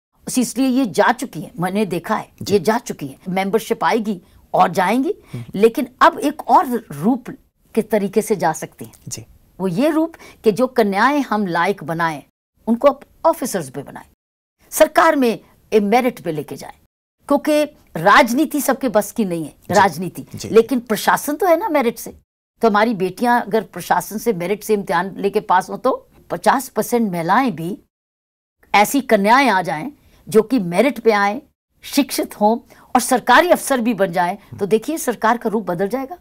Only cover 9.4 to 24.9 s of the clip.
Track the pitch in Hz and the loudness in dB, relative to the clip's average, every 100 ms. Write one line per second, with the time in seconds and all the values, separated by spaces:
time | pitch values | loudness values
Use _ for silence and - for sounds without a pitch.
9.4 | _ - 190 170 294 311 330 - - - | _ -8 -4 0 0 0 -2 -4 -20 -2
10.4 | 220 208 254 - 208 196 247 294 254 214 | 0 2 2 2 0 2 2 2 0 -2
11.4 | 196 165 180 196 160 165 165 147 - _ | 0 0 0 -2 -6 -2 -2 -4 -12 _
12.4 | _ _ - 233 285 277 - _ 330 320 | _ _ -4 2 2 0 -4 _ 0 0
13.4 | 269 190 135 143 - - - _ _ _ | -2 -4 -6 -10 -14 -16 -20 _ _ _
14.4 | _ _ _ - 311 339 330 302 247 196 | _ _ _ 2 2 4 2 4 0 0
15.4 | - _ _ 214 202 240 247 - 160 151 | -8 _ _ 0 2 2 0 -4 -8 -8
16.4 | 139 160 - - _ _ _ _ - 285 | -10 -14 -18 -20 _ _ _ _ -2 -2
17.4 | - 302 294 - _ 165 175 233 247 247 | 2 0 0 -6 _ -2 4 6 6 2
18.4 | 311 294 269 254 262 202 - - 196 170 | -2 -2 -2 -2 0 0 0 -2 -2 -4
19.4 | 147 - - 202 196 147 180 - - - | -8 -12 0 4 4 2 -8 -10 -14 -12
20.4 | - 214 226 254 240 208 - 185 - 302 | 0 2 4 0 -2 -2 0 0 -2 -2
21.4 | 381 330 427 294 233 233 - - _ _ | 2 2 2 0 -2 -4 -10 -18 _ _
22.4 | _ _ 226 208 226 202 185 185 247 247 | _ _ 2 4 2 0 -4 -2 0 0
23.4 | - 180 - 180 - 180 - 214 240 180 | 0 -2 -4 -8 -2 -2 -2 -4 -4 -2
24.4 | 175 208 - 208 196 | -4 -4 -2 -2 0